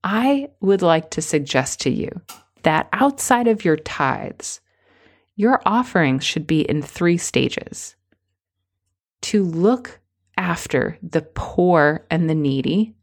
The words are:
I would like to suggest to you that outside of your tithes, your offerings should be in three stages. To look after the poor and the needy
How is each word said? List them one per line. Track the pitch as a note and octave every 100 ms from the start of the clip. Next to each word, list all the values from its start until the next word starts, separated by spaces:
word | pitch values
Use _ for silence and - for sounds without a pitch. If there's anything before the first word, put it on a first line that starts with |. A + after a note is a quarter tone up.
I | F#3 G#3+ B3+ C#4 C#4 _
would | F#3+ G3
like | F3 D#3+ D#3+
to | -
suggest | D3+ D#3 C#3 C3 C3+ -
to | C3+
you | - - - - - _ _
that | D#3+ D#3 -
outside | - C#4 C4+ - A#3+ A#3
of | A3 F3
your | D#3
tithes, | - - C#3 G#2 G2+ - - - _ _ _ _ _ _ _ -
your | G#3+ C4 -
offerings | A3+ B3 F#3 D3 C3
should | - - C#3+
be | D#3
in | - D3
three | C#3+ - F3 F3
stages. | - - C3 - - - - _ _ _ _ _ _ _ _ _ _ _ _ _
To | - G#3+
look | F#3 E3 G3 B3 - - _ _ _ -
after | F3+ E3 - C#3+ - -
the | E3+ E3
poor | D#3 - - - F3+ E3+ D3 D#3 _
and | E3 D#3+
the | D#3
needy | C#3+ C3+ - F3+ A3 -